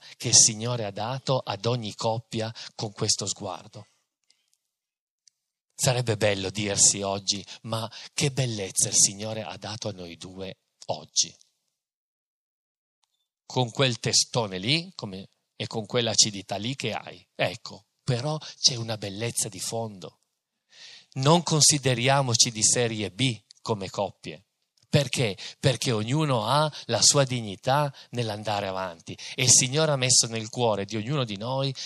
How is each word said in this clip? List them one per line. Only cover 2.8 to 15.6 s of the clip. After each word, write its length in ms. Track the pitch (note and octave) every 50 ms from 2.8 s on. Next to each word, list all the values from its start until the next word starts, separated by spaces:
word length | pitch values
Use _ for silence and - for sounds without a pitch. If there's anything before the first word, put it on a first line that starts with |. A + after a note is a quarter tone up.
| A#2 G#2+ -
questo 320 | - A2 G#2 - - G#2
sguardo. 600 | F#2 - - G#2 F#2+ F2 - - A2+ - A#2+ - _ _ _ _ _ _ _ _ _ _ _ _ _ _ _ _ _ _ _ _ _ _ _ _ _ _ _ _ _ _ _ _ _ _ _ _ _ _
Sarebbe 400 | - - C3+ A#2+ B2 B2 A2+ G#2
bello 340 | G2 G#2+ G#2 G2+ F#2+ F#2+ F#2
dirsi 520 | F#2 G#2+ G#2 G2+ G2+ G2 - - - G2+
oggi, 440 | G2+ G2 G2 G2+ G2 - G#2 G2 F#2 - - - -
"Ma 280 | A2 A2+ A2+ A2+ A#2 - - - - -
che 180 | - D#3+ C#3
bellezza 560 | C3 C3+ C3 A#2+ A2 G#2 F#2+ F2+ - - -
il 80 | G#2 -
Signore 480 | - - G#2 G2 G2 G#2+ A2 A2 A2 G2
ha 140 | D#2 F#2+
dato 320 | F#2+ - G2+ G#2 - - A2
a 20 |
noi 240 | F#2 F2+ F2 E2+ E2+
due 440 | - - F#2+ F#2 F#2+ F#2+ F#2+ F#2+ _ _ _ _ _ -
oggi." 500 | - F2 D2+ D#2+ - - - - - - _ _ _ _ _ _ _ _ _ _ _ _ _ _ _ _ _ _ _ _ _ _ _ _ _ _ _ _ _ _ _ _ _ _ _ _ _ _ _ _ _ _
Con 240 | - - C3 B2 A2+
quel 300 | - - C#3 B2+ A2+ -
testone 600 | - A#2 G2+ - - - - B2+ A2 G2 F#2+ F#2
lì, 320 | - C3 D3+ E3 E3+ F#3+ -
come, 340 | - B2 G2+ F#2+ F#2+ - _ _ _ _ _ _
e 120 | -